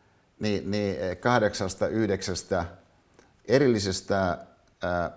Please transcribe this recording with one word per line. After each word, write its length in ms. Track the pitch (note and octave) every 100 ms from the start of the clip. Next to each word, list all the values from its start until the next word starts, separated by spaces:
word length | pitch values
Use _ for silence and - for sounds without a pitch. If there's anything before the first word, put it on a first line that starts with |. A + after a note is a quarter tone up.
| _ _ _ -
niin, 300 | G#2 G2 D#2
niin, 260 | G#2 G2+ C#2
ö, 140 | F#2 F2+
kahdeksasta, 720 | B2 B2 G#2 - F#2+ - G2+
yhdeksästä 760 | G#2+ G#2 F#2+ - F2 - F#2 F2 - _ _ _ _ - _ -
erillisestä, 880 | B2+ C#3 A2 G2 F#2 - G2 F#2 E2+ - _ _ -
ö, 260 | F2 F2 E2